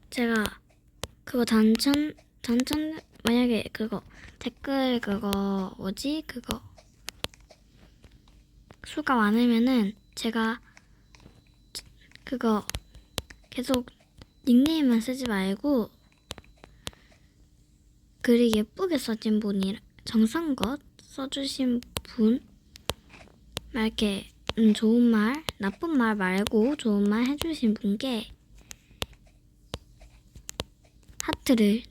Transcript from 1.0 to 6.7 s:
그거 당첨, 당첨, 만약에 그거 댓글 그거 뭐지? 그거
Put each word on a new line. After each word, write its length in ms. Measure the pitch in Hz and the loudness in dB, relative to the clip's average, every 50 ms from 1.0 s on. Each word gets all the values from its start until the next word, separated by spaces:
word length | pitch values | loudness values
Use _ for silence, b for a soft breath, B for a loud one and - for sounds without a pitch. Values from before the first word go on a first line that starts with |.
| - - _ _ - | -16 -16 _ _ -12
그거 180 | - - 247 233 | -4 -2 -2 0
당첨, 720 | - 226 220 220 220 220 226 - 285 285 294 302 302 - _ _ _ _ _ | 2 4 4 6 4 4 2 2 2 2 0 0 -4 -6 _ _ _ _ _
당첨, 560 | - - 233 247 269 - 294 302 311 311 320 320 - _ - - - | -4 0 0 0 0 0 -2 -4 -4 -4 -8 -10 -14 _ -12 -4 -2
만약에 420 | 233 233 247 247 247 226 202 - - - | 0 2 2 2 2 0 -2 -2 -6 -8
그거 280 | - 220 226 202 160 - B B B B B B B | -8 -6 -6 -6 -8 -10 B B B B B B B
댓글 600 | - 240 - - - 285 269 269 262 254 247 233 | -10 -10 -10 -10 -6 -4 -2 0 0 0 0 -2
그거 760 | - 202 202 208 208 202 196 196 196 196 196 190 190 - - | -2 -4 -4 -2 -2 -2 -2 -2 -2 -2 -2 -2 -4 -6 -8
뭐지? 460 | - - 190 196 - - 277 302 311 302 | -8 -8 -8 -6 -6 -6 -6 -6 -6 -8
그거 360 | - - 247 - - - - - - | -12 -14 -12 -8 -8 -10 -10 -10 -18